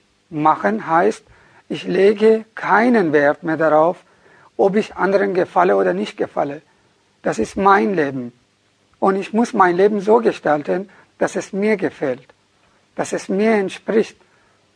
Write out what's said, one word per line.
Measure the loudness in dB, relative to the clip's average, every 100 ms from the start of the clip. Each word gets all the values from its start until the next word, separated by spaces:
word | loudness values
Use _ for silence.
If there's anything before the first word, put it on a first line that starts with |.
| _ _ _
machen | -2 0 2 -2 -4 0
heißt, | 2 2 -2 _ _ _ _ -12
ich | -10 -4
lege | 2 2 4 2 2 -2
keinen | -10 0 2 4 2 2
Wert | 2 2 0
mehr | -4 -2
darauf, | 2 4 2 -2 _ _ _ _ _ 0
ob | 0 0
ich | -4 -4
anderen | 0 0 0
gefalle | -2 -2 0 2 2
oder | 0
nicht | -2 -6 -8
gefalle. | -6 -4 -6 -8 _ _ _ _ _ _
Das | -6 -4
ist | -6 0
mein | 4 4 2 0
Leben. | -2 -4 -10 _ _ _ _ _ _ -4
Und | -2 -2
ich | -2
muss | -2 -2
mein | 0 0 4
Leben | 2 2
so | 2 2
gestalten, | 2 -2 -2 -2 -2 -6 -6 -18 _ -6
dass | -4 -4
es | -8
mir | -4 -2 -2
gefällt, | -4 -4 -6 -6 -10 _ _ _ _ _ _ -8
dass | -6
es | -6 -4
mir | -2 0
entspricht. | 0 -2 -8 -2 -2 -2 _ _ _ _ _ _